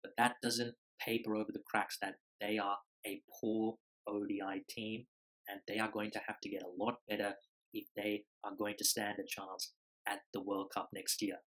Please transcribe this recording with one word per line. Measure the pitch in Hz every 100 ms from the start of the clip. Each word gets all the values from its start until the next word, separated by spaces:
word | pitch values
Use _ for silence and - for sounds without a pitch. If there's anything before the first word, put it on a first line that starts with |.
But | - -
that | 139 -
doesn't | 123 120 120 - _ -
paper | - 113 110 107
over | 104
the | 98
cracks | - 107 101 -
that | 98 - _ _
they | 104 107
are | 101 101 - _ 104
a | 98 - -
poor | 113 110 110 - _ _ -
O | 104 98
D | 101
I | 98 95 95
team, | - 107 110 127 _ _ _ -
and | 98 -
they | 104
are | 110
going | 107 107
to | 104 -
have | -
to | -
get | 95
a | 90 90
lot | 110 120 -
better | 104 101 95 _ _ _
if | 110 - 101
they | 104 104 - _
are | 104 98
going | 104 104
to |
stand | 104 - 104 98
a | 95
chance | - 92 95 - _ _ _ -
at | 101 -
the | 98
World | 95 98 95
Cup | 101 -
next | 92 - -
year. | 101 90 _